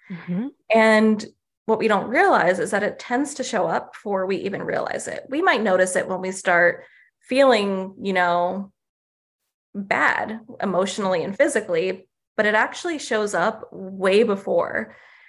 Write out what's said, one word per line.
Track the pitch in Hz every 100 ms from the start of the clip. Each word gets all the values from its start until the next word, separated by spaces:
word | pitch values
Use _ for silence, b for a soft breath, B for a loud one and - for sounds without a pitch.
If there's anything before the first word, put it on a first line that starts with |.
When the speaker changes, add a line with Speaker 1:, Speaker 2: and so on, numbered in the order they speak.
| _
Speaker 1:
Mm-hmm. | 175 175 175 262 - _
Speaker 2:
And | 226 220 214 220 214 - _ _ _ -
what | 220
we | 220
don't | 202 165
realize | 262 392 247 170 190
is | 160
that | 202
it | 202 -
tends | - 247 285
to | -
show | 254 214 170
up | 196 -
before | - 214 190 190
we | 196
even | 196 196
realize | - - - - -
it. | - -
We | 285
might | 381 277
notice | 226 185 185 185
it | -
when | 185
we | 185
start | 190 - 175 175 - B B B _
feeling, | _ 254 269 226 202 190 190 190
you | 196
know, | 185 180 175 180 190 196 _ _ _ _ _ _ _ _ _ _
bad | 202 196 - 294 - - 220 - -
emotionally | 202 175 196 - 190 185
and | 151 196
physically, | 302 226 208 170 185 190 _ _ _ -
but | 208
it |
actually | 214 269 - 349 311
shows | - 220 214
up | 277 190 220 -
way | - 190 190 185 196
before. | 233 196 196 190 - - 220 B B B